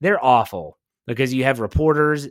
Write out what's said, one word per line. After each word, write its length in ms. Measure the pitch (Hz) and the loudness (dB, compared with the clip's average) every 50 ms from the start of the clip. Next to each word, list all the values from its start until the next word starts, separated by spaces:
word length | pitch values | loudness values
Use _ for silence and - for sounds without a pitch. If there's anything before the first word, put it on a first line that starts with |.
They're 220 | 147 185 208 185 120 | -2 -2 -2 0 4
awful 520 | 131 127 117 110 - - 92 80 76 - _ _ _ _ _ _ - | 4 4 4 4 0 -4 -10 -12 -12 -16 _ _ _ _ _ _ -8
because 260 | 120 113 135 127 127 | -4 -2 -2 -2 0
you 120 | 131 127 | 0 0
have 160 | 135 135 120 | 0 0 0
reporters 680 | 113 101 - - 156 156 151 147 151 151 151 147 143 139 | -4 -4 -2 0 2 2 2 2 2 0 0 -2 -6 -10